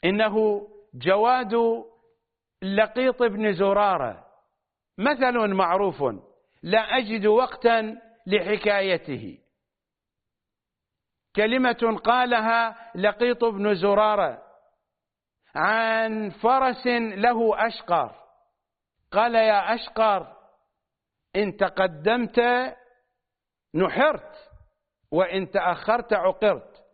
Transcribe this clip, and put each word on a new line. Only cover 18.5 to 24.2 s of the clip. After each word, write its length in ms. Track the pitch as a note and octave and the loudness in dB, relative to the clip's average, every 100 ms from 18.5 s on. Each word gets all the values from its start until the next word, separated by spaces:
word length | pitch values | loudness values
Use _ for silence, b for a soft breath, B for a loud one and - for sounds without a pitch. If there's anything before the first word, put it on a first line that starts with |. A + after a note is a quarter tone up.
| _ _ _ _ _ _ | _ _ _ _ _ _
قال: 240 | F#3+ A#3 A#3 | 0 2 2
"يا 380 | A3 G#3 F#3 | 2 2 0
أشقر، 640 | A3+ - - A3 G3 E3+ - _ _ _ _ _ _ _ _ _ - | -4 -6 0 0 0 -4 -20 _ _ _ _ _ _ _ _ _ -4
إن 220 | G3+ F3+ | -4 0
تقدمت 840 | F#3+ - F#3+ D#3 D#3+ A#3+ A#3 - A#3+ B3 B3+ - _ _ _ _ _ _ _ _ _ D3+ | -2 0 -2 0 0 0 0 0 2 2 -2 -10 _ _ _ _ _ _ _ _ _ -2
نحرت، 720 | F#3 - C#4+ C4+ | 0 2 0 0